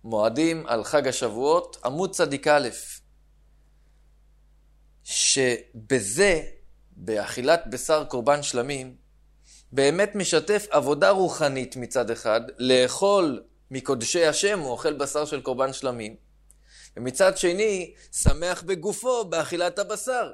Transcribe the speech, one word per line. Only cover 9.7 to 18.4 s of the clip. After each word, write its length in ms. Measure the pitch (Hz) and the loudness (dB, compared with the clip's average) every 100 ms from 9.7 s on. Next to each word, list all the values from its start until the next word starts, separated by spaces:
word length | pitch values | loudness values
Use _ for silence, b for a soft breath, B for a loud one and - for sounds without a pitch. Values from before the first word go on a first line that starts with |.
באמת 440 | 127 139 170 208 208 | 2 2 4 -2 -2
משתף 520 | 180 160 151 208 208 | 0 0 2 -2 2
עבודה 380 | 147 135 147 190 | 2 2 2 4
רוחנית 680 | 196 175 - 147 135 123 131 | 4 2 0 -2 -2 -6 -10
מצד 360 | 120 131 110 | -4 -2 -2
אחד, 300 | 113 117 113 120 - | -2 0 0 0 -4
לאכול 840 | 127 127 127 - 196 202 165 117 - _ _ | 4 4 4 2 4 4 2 -2 -12 _ _
מקודשי 540 | 131 135 131 113 175 160 | -8 -2 -2 0 2 2
השם, 340 | 147 202 202 | 4 0 0
הוא 100 | 139 | -4
אוכל 240 | 117 160 | -2 -2
בשר 320 | 147 139 147 151 | -2 -2 -2 -4
של 160 | 143 | -4
קורבן 320 | 127 127 135 | -4 0 -2
שלמים, 420 | 131 135 120 107 - _ _ _ B B B B - | -2 -6 -6 -10 -12 _ _ _ B B B B -8
ומצד 400 | 127 127 147 147 | -8 2 2 4
שני, 560 | 180 180 220 190 170 b b | 0 2 0 -2 -6 b b
שמח 500 | - - 151 | 2 4 4